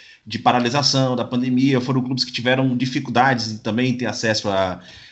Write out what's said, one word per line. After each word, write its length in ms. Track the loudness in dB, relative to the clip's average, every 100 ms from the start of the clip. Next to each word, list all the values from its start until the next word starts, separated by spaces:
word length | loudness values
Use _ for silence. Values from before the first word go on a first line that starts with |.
| -20 -20 -10
de 120 | -2
paralisação, 760 | 2 2 2 0 0 2 2 0
da 80 |
pandemia, 560 | -2 -2 0 2 4 2
foram 240 | 2 0
clubes 220 | 0 -2 -4
que 80 |
tiveram 420 | -2 0 2 2 0
dificuldades 800 | -2 -4 -2 2 2 2 -2
em 40 | -6
também 380 | -4 -2 0 -2
ter 100 | -4
acesso 420 | -2 -2 0 0
a, 320 | 0 0 -4 -12 -20 -20